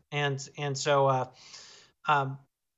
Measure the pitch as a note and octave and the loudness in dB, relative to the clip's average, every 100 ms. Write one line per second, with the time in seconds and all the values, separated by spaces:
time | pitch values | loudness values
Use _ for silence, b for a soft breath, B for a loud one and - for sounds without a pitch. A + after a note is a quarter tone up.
0 | - C#3+ C#3+ C3+ - - D3 C3+ D3+ C#3 | -10 -4 -2 -4 -10 -8 -6 -4 2 4
1 | C3+ B2+ B2 B B B B B B B | 4 2 -2 B B B B B B B
2 | - C#3+ C3+ C3+ _ _ _ | 0 0 0 -8 _ _ _